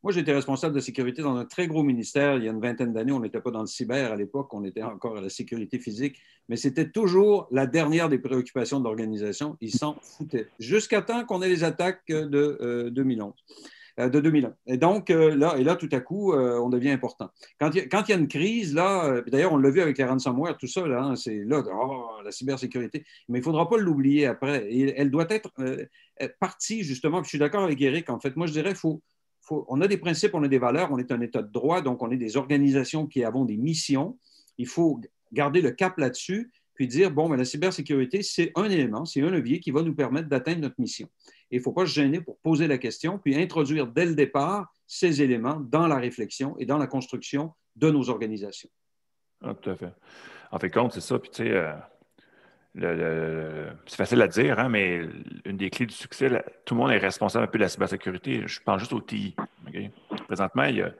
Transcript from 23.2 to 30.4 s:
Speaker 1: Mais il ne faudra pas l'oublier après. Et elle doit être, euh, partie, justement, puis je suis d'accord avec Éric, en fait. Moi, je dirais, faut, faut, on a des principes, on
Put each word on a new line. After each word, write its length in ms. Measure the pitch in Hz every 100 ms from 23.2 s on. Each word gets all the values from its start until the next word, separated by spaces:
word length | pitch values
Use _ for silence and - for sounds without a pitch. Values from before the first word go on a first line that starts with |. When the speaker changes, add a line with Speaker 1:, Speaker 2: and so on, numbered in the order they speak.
| -
Speaker 1:
Mais 80 | 123
il 40 |
ne 40 | 135
faudra 240 | 160 165
pas 80 | 233
l'oublier 480 | 190 147 135 147 139
après. 440 | 113 135 143 104
Et 240 | 120 135 -
elle 120 | 143
doit 160 | 143 165
être, 220 | 214 - -
euh, 260 | 131 131 - _ _ _ 131 -
partie, 420 | 180 - - 226
justement, 360 | 170 131 151 147
puis 80 | -
je 20 |
suis 100 | 151
d'accord 240 | 147 202
avec 160 | 190 139
Éric, 300 | 139 147 165
en 100 | 120
fait. 160 | 139 131
Moi, 120 | 170
je 40 |
dirais, 240 | 151 170 190
faut, 260 | 160 156 _ _ _ _
faut, 240 | - 151 -
on 140 | 131
a 60 | 190
des 100 | 196
principes, 360 | 175 165 208
on 100 | 180